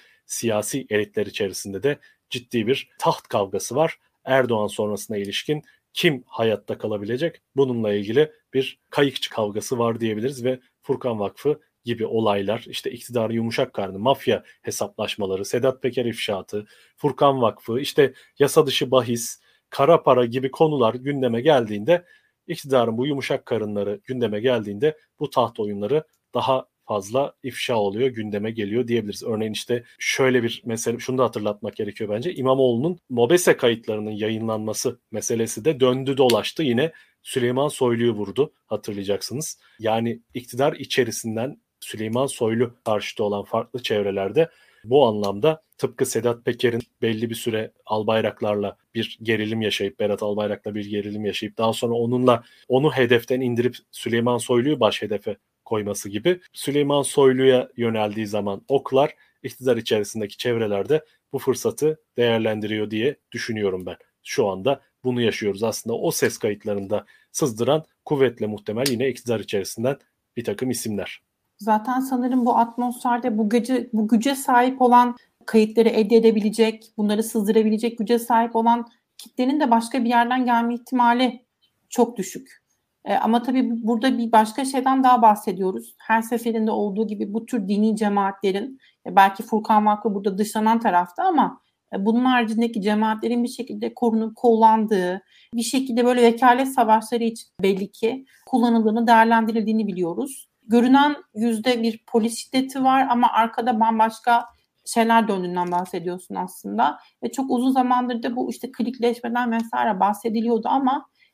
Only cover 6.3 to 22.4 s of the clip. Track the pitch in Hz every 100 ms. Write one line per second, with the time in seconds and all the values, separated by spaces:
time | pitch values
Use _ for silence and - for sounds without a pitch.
6.3 | - 117 104 - 104 107 104 104 123 165
7.3 | - _ 135 135 120 107 104 101 123 151
8.3 | _ _ 135 131 - _ - 143 131 -
9.3 | - 107 104 - 123 117 113 113 107 123
10.3 | 135 120 127 _ _ - 127 131 110 98
11.3 | - 143 151 _ _ 120 117 110 113 110
12.3 | 101 98 117 - 123 - 120 - 120 110
13.3 | 113 113 113 127 - 95 95 117 139 -
14.3 | 101 - _ - - 104 - 104 - 98
15.3 | 95 101 123 117 - 127 117 117 110 -
16.3 | 98 - 104 104 _ _ _ 143 123 143
17.3 | 135 113 101 - 120 143 - 135 - _
18.3 | - 139 160 139 - 135 131 117 117 -
19.3 | - _ _ _ - 139 165 - 127 123
20.3 | 123 131 - 160 147 113 123 131 143 127
21.3 | 113 143 139 110 104 107 170 - _ _
22.3 | _